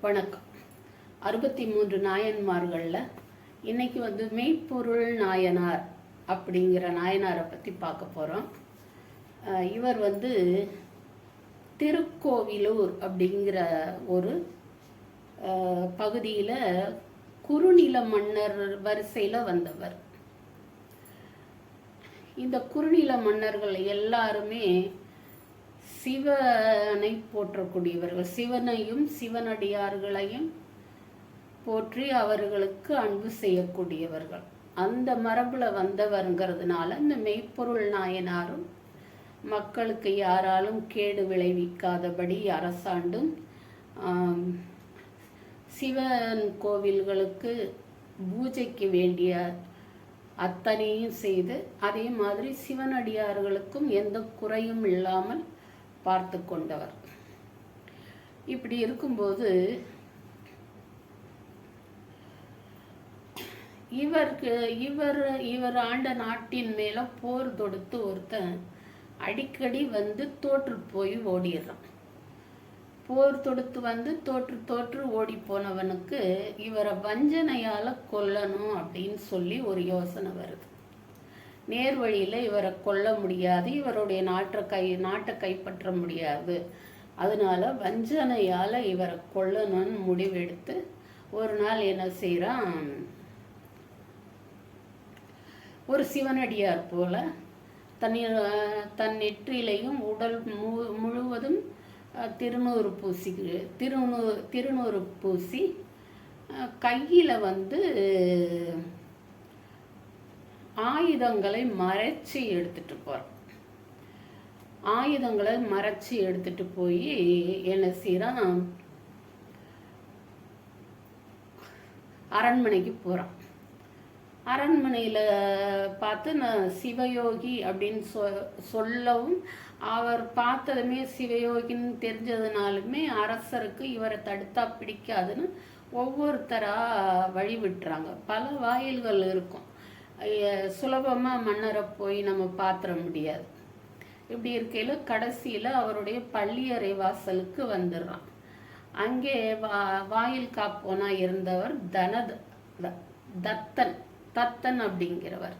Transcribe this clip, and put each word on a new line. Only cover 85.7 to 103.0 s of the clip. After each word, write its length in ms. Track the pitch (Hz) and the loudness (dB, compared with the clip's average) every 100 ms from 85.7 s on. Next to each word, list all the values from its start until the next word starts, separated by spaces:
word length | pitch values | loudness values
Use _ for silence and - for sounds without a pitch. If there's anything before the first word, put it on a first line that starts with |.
| 185 185 180 | -8 -4 -2
முடியாது. 560 | 175 165 156 147 170 175 - - - - - - | -2 -2 -2 -2 -2 -4 -4 -14 -20 -20 -20 -2
அதனால 380 | 185 214 196 180 220 262 | 0 4 4 4 2 0
வஞ்சனையால 920 | 190 220 226 302 254 240 190 180 196 240 214 | -2 -2 0 2 4 4 4 4 2 2 0
இவரை 240 | 185 180 170 - 196 | 0 -2 -4 -6 0
கொல்லணும்னு 640 | 190 208 208 185 190 214 185 | 2 2 2 2 2 0 0
முடிவெடுத்து 680 | 180 190 180 175 175 - 359 - - - - - 208 | 2 2 0 -4 -6 -8 -8 -8 -16 -20 -20 -10 -4
ஒரு 140 | 220 208 | -2 0
நாள் 200 | 208 220 196 | 2 2 2
என்ன 140 | 185 185 185 | 0 -2 -2
செய்றான், 520 | 185 175 190 254 196 160 147 139 - - - - - - - - - - - - - - - - - - - - - - - - - - - - - | 0 2 2 0 -2 -2 -6 -8 -12 -14 -20 -20 -20 -20 -20 -20 -20 -20 -20 -20 -20 -20 -20 -20 -20 -20 -20 -20 -20 -20 -20 -20 -20 -20 -20 -18 0
ஒரு 120 | 277 269 | 2 2
சிவனடியார் 720 | 285 269 262 247 214 196 165 - | 0 0 2 0 2 2 2 -2
போல 300 | 175 180 202 320 - - - - - - - | 0 2 2 -2 -6 -14 -20 -20 -20 -20 -4
தன், 160 | 226 233 233 220 202 208 208 208 202 - | -2 0 2 2 2 2 0 -2 -6 -2
தன் 180 | 214 220 | 0 2
நெற்றியிலையும் 760 | 214 208 - 254 233 208 240 277 214 | -2 -2 -4 -2 0 0 -2 -4 -4
உடல் 260 | 214 233 233 226 208 | -2 -2 -2 -6 -4
மு-, 320 | 214 226 233 214 | -4 -2 -4 -2
முழுவதும், 560 | 226 240 254 233 269 359 - - - - - 254 | -2 -2 -2 -4 0 0 0 -14 -20 -20 -14 -8
அஹ், 120 | 233 - | -6 -4
திருநூறு 500 | 240 247 247 233 202 185 | -2 0 2 2 0 -2